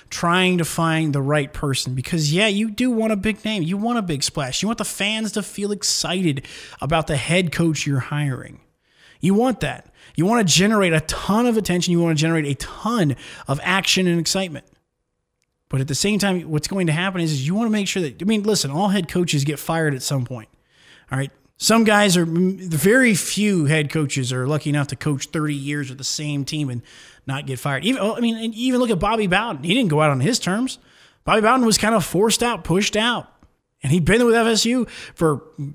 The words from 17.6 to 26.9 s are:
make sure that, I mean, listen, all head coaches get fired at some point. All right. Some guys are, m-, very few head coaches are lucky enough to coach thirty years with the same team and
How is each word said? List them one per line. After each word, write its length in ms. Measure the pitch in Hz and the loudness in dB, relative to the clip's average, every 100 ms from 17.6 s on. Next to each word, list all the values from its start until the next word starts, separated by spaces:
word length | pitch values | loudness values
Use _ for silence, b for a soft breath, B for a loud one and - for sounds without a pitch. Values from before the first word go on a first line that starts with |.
| 233 | 0
make 180 | 214 190 | 0 -2
sure 140 | 196 | -2
that, 180 | 156 - | -4 -2
I 60 | 202 | 0
mean, 160 | 220 | 0
listen, 280 | 202 208 139 | 2 0 0
all 180 | 147 202 | 0 0
head 200 | 202 175 | 0 0
coaches 360 | 180 175 147 | 0 0 0
get 140 | 139 143 | 0 -2
fired 360 | - 165 160 | -2 -2 -2
at 80 | 131 | -2
some 240 | - 139 120 | -4 -4 -4
point. 240 | 123 110 _ b b b b b | -8 -14 _ b b b b b
All 60 | 135 | -6
right. 140 | 139 _ _ - | -6 _ _ -4
Some 220 | - 226 | 2 4
guys 340 | 220 208 208 175 | 6 4 4 4
are, 60 | |
m-, 340 | 165 165 185 190 | 2 2 0 -2
very 600 | 185 156 180 254 247 180 | -4 0 4 6 4 2
few 480 | - - 208 190 | 0 0 0 2
head 260 | 143 156 143 | 2 2 0
coaches 420 | 160 143 139 123 | -2 -2 -2 -4
are 140 | 127 127 | -2 -2
lucky 240 | 151 151 | -2 0
enough 160 | 147 139 | -2 -2
to 80 | 127 | -4
coach 300 | 156 135 - | -4 -4 -4
thirty 300 | 170 151 143 | -4 -4 -4
years 320 | 139 147 131 | -6 -6 -6
with 100 | 127 | -8
the 60 | |
same 400 | 127 - 151 143 | -8 -6 -4 -4
team 260 | 131 156 139 | -4 -4 -4
and 120 | 120 - | -6 -10